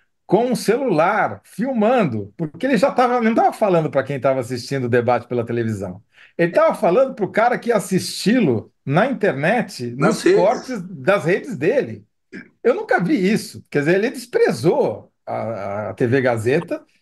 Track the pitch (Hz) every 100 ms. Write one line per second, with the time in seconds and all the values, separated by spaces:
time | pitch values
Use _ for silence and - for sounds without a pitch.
0 | _ _ - 185 247 226 - 240 262 156
1 | 175 208 143 98 - - 262 247 208 254
2 | 165 110 98 - 160 - 262 226 269 -
3 | 247 247 220 233 381 - 208 170 151 135
4 | 127 139 139 135 123 123 - 139 123 120
5 | 117 120 - 120 117 117 113 101 95 87
6 | _ _ - - 170 311 320 190 180 202
7 | 269 180 185 202 240 226 226 220 - 185
8 | - - 180 254 165 110 - _ - 156
9 | 262 233 196 135 160 233 - - 120 123
10 | 185 - 170 202 190 247 - 233 175 156
11 | 139 202 147 208 302 151 160 269 135 107
12 | - _ _ 151 - _ 233 349 440 359
13 | 180 269 185 220 - 110 - 147 143 196
14 | 240 262 - 453 440 139 151 269 156 101
15 | - _ - 117 110 104 101 101 104 110
16 | 123 135 123 113 113 160 175 311 - _